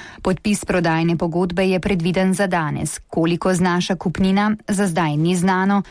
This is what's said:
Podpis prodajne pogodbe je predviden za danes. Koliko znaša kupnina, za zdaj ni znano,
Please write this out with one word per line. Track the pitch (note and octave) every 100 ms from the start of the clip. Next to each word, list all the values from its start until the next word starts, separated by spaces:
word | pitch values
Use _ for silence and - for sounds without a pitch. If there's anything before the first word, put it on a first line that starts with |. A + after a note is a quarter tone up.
| - -
Podpis | - - G#3+ G3+
prodajne | - F3+ E3+ D#3+ E3 E3+
pogodbe | F3 E3+ F#3 F3+ F#3+
je | F#3
predviden | G3+ G3 E3+ F3+ F#3+
za | F#3 G3
danes. | F3+ D3+ C#3 D#3 - -
Koliko | - E3 E3+ F#3
znaša | F3+ F3+ F3 - F#3
kupnina, | F#3 D#3+ F#3+ G3 G#3 G#3+ -
za | G3 G3+
zdaj | E3+ D#3+ D3
ni | E3 F#3
znano, | F#3 F#3 G3 G3+ -